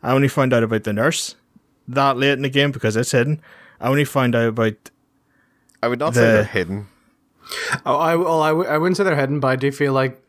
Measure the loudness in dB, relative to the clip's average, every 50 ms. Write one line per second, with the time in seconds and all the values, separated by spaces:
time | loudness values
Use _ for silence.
0 | -2 0 2 2 2 2 2 0 0 2 2 2 2 2 0 -2 -2 -2 -2 0
1 | 0 0 0 -2 -8 -10 -12 _ _ _ _ -20 _ _ _ _ _ -8 -2 0
2 | 2 2 2 2 2 0 0 0 -2 -2 2 2 2 2 0 0 -2 0 0 0
3 | -2 2 2 2 2 2 -2 -4 -6 -16 -20 -20 -20 -20 -20 _ -4 -2 0 0
4 | 0 0 0 0 0 2 2 2 0 0 0 0 0 0 -2 _ _ -20 _ _
5 | _ _ _ _ _ _ _ _ _ _ _ _ _ _ _ _ -4 -2 -2 -2
6 | -2 -2 2 4 4 4 4 4 2 0 -2 -4 -2 -2 -6 -8 -8 -12 _ _
7 | _ _ _ _ _ _ _ _ _ -14 -12 -10 -8 -6 -8 -8 -4 -4 -2 0
8 | 0 0 0 0 0 0 0 2 2 2 2 0 0 0 0 0 0 0 0 0
9 | 0 0 2 0 0 0 -2 -2 0 0 0 0 0 -2 -2 0 -2 0 0 0
10 | 0 -2 -4 -8 _